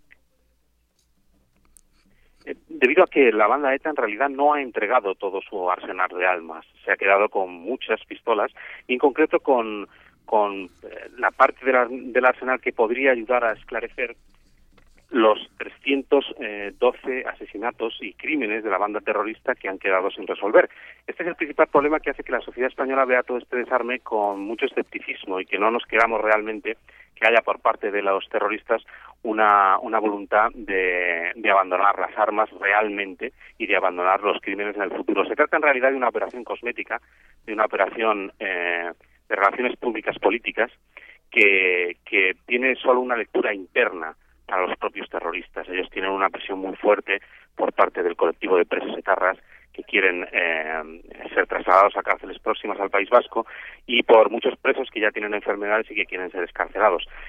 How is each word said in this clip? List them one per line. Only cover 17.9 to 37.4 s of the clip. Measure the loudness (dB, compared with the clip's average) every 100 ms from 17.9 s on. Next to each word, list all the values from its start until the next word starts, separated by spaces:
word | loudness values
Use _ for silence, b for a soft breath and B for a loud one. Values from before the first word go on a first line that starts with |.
| -8
y | -14
crímenes | -12 -4 -2 -2 -4
de | -2
la | 0
banda | -2 -2
terrorista | -2 -2 -4 -4 -6
que | -4 -6
han | -4
quedado | 0 0 0
sin | -4 -8
resolver. | -4 4 4 4 B B B -12
Este | -8
es | -8
el | -6
principal | -4 0 2
problema | 4 2 0
que | -2
hace | -8
que | -4
la | -6
sociedad | -6 -4 -4
española | -4 -2 0
vea | 2 2
todo | 0 -6
este | -4 -6
desarme | -2 -2 -2 -6
con | -2 0 0 -2
mucho | -6 -4 -2
escepticismo | -2 -6 -8 -12 -12 -8 -8
y | -4
que | -2
no | 0
nos | 0
creamos | 0 2 2 2
realmente | 2 2 0 -8 -8 -10 b b b
que | -2
haya | 2 4
por | 2 0
parte | 0 0 -2
de | -2
los | 0 0 -2
terroristas | -2 -2 -4 -2 -4 -4 B B -10
una, | -4 2 6 6 6 4
una | 2 0
voluntad | 0 -2 0 2 2
de, | -2 -4 -2 0 0 0 -2 -4 -4
de | 2
abandonar | 2 2 2 2 2
las | -2 0
armas | 0 0 -2 -2
realmente | 0 2 2 -2 -8 -8 -12 b b -8
y | -2
de | 0
abandonar | 0 0 0 2
los | 0 -2
crímenes | -4 -6 -6
en | -4
el | -6
futuro. | -4 -2 -2
Se | 0 0
trata | 0 2
en |
realidad | 2 2 2
de | 2
una | 0
operación | -2 -4 -8
cosmética, | -10 -8 -8 -8 -8 -10 b b b b